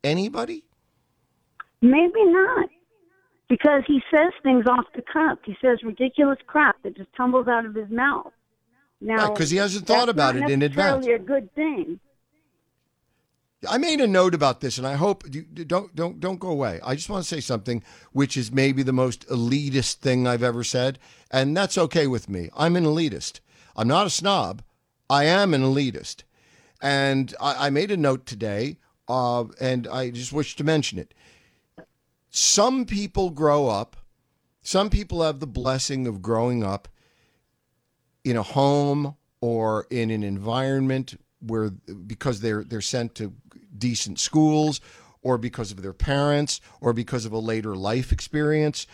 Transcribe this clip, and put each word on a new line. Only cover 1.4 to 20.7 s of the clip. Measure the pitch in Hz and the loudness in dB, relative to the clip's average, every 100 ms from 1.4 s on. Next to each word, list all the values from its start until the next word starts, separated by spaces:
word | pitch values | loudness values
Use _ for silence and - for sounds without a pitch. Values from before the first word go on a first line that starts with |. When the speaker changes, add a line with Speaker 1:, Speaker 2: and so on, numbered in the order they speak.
| _ _ - _ | _ _ -20 _
Speaker 2:
Maybe | 240 277 349 415 | 6 6 4 6
not, | 403 359 381 480 349 339 _ 427 _ _ _ _ _ | 6 6 4 2 -2 -6 _ _ _ _ _ _ _
because | 247 302 285 269 | 4 6 4 4
he | 285 - | 0 4
says | 311 330 - | 4 4 2
things | 269 254 226 | 2 4 4
off | 247 226 | 2 0
the | - | -8
cuff. | - 320 311 262 | -6 0 0 0
He | - 190 | -8 -2
says | 254 233 | 2 2
ridiculous | 226 214 254 - 285 269 - | -2 -2 -2 4 2 2 -2
crap | 302 285 196 | 2 2 2
that | 202 190 | -6 -12
just | 190 - | -16 -2
tumbles | 247 254 247 | 2 2 2
out | 233 | 0
of | 226 | -2
his | 214 208 | -8 -6
mouth. | 226 269 - - _ _ _ _ _ _ _ | -2 0 -2 -6 _ _ _ _ _ _ _
Now, | 208 220 208 | -2 0 0
Speaker 1:
Right, | 208 | 0
'cause | 156 | 0
he | 180 | 2
hasn't | 202 196 190 | 0 -2 2
thought | 233 240 | 2 4
Speaker 2:
that's | |
Speaker 1:
about | 185 139 127 | 4 2 2
Speaker 2:
not | 139 | 0
Speaker 1:
it | |
in | 139 | 2
advance. | 147 139 196 269 254 | 0 2 2 2 0
Speaker 2:
necessarily | 233 | 0
a | 185 | 0
good | 277 208 | -4 -2
thing. | - 311 262 156 175 _ _ _ _ _ _ _ _ _ _ _ _ _ _ _ _ - | -4 -4 -2 -6 -8 _ _ _ _ _ _ _ _ _ _ _ _ _ _ _ _ -4
Speaker 1:
I | 240 | -2
made | 330 302 | 0 2
a | 247 | 4
note | 190 185 | 4 4
about | 170 143 123 | 4 2 0
this, | 135 120 | -4 -4
and | 131 | -4
I | |
hope | 143 190 196 147 | -2 0 -2 -6
you, | 139 160 156 | -14 -14 -14
you | |
don't, | 156 180 202 | -4 -4 -4
don't, | 156 170 175 | -6 -6 -6
don't | 175 185 | -6 -6
go | 185 | -4
away. | 151 127 85 | -4 -4 -4
I | - | -6
just | 139 - | -6 -6
want | 196 | -6
to | 175 | -6
say | 160 | -8
something | - 117 98 120 - - - | -4 -4 -4 -6 -6 -20 -8
which | 135 139 - | -2 0 0
is | 113 | -2
maybe | 131 135 135 | 2 2 2
the | 135 | 0
most | 127 127 117 - | 2 0 -2 -6
elitist | 123 117 139 147 135 120 | -2 0 0 0 -2 -2
thing | - 139 127 123 | -2 0 2 2
I've | 120 | 2
ever | 120 120 | 0 -2
said, | 117 | -2